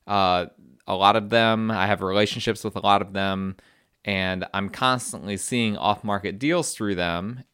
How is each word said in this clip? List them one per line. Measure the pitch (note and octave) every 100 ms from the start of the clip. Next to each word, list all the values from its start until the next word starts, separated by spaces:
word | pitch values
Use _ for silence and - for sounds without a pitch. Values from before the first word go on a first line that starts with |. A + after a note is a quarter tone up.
| -
uh, | G2+ F#2 F2+ F2 - B1+ C2 -
a |
lot | F#2+ G2
of | A2 G#2
them. | A#2 A2+ A2+ A2
I | G#2+ G2
have | G2
relationships | F#2+ G2 G#2 A#2+ A#2 G#2
with | A2
a | G2+
lot | G2+ G2+
of | G2
them. | G2 G2 F#2+ F#2+ F#2+ _ _ _ _
And | - G2 F#2 F#2 F2+
I'm | F#2+ G2
constantly | - C3 B2+ - G2+ E2 G2
seeing | - B2 A2+ G#2
off-market | G2+ G#2 G#2+ G2+ F#2+ G2
deals | C#3 F3 D3+
through | - G#2+ F2+
them. | F2 E2+ G2 B2+ -